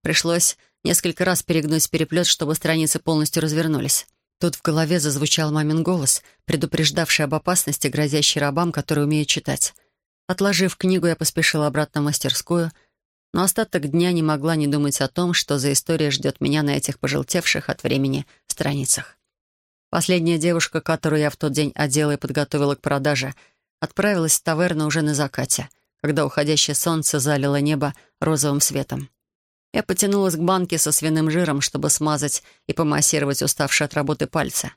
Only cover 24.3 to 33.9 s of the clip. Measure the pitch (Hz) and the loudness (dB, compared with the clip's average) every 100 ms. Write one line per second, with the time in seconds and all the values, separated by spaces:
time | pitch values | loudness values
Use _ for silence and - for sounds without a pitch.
24.3 | - - 160 175 156 151 156 151 143 143 | 0 0 0 0 0 0 0 0 0 -2
25.3 | - 131 - - _ _ _ 147 147 143 | -4 -4 -4 -6 _ _ _ -2 0 0
26.3 | - 147 151 - 143 170 160 143 147 135 | 0 0 2 0 0 0 0 0 0 0
27.3 | 147 143 143 143 151 143 - _ _ 160 | 2 2 2 2 0 -2 -4 _ _ -2
28.3 | 156 147 143 - 139 131 131 139 _ _ | 0 0 0 0 -2 -4 -8 -8 _ _
29.3 | _ _ _ _ 233 - 185 202 202 190 | _ _ _ _ -6 -2 0 2 2 2
30.3 | 156 175 190 175 160 151 - 156 156 156 | 2 0 0 0 -2 0 0 0 0 2
31.3 | 160 170 143 - 135 143 - 151 151 143 | 0 0 0 -2 -2 -2 0 0 -2 -2
32.3 | - - _ - 151 151 147 147 156 143 | -4 -8 _ -6 -2 0 2 0 0 0
33.3 | 139 139 - 143 - 147 | -2 -2 -2 0 0 0